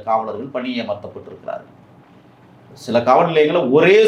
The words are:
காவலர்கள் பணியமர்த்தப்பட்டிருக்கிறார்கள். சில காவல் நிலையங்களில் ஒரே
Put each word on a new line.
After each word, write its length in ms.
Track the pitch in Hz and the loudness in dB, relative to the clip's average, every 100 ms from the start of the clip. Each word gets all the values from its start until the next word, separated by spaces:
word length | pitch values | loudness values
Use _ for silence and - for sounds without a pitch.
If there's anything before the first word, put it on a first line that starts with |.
| 113 | -4
காவலர்கள் 480 | 110 110 101 135 | -4 -4 -10 -10
பணியமர்த்தப்பட்டிருக்கிறார்கள். 1200 | 127 127 120 110 101 - - - - - - - - _ _ _ _ _ _ _ _ _ - | -10 -8 -8 -8 -10 -12 -18 -20 -18 -14 -14 -14 -20 _ _ _ _ _ _ _ _ _ -20
சில 120 | - 117 - | -4 -2 2
காவல் 200 | 139 170 | 2 2
நிலையங்களில் 440 | 156 151 175 120 143 | 2 2 0 2 2
ஒரே 200 | 170 208 | 4 6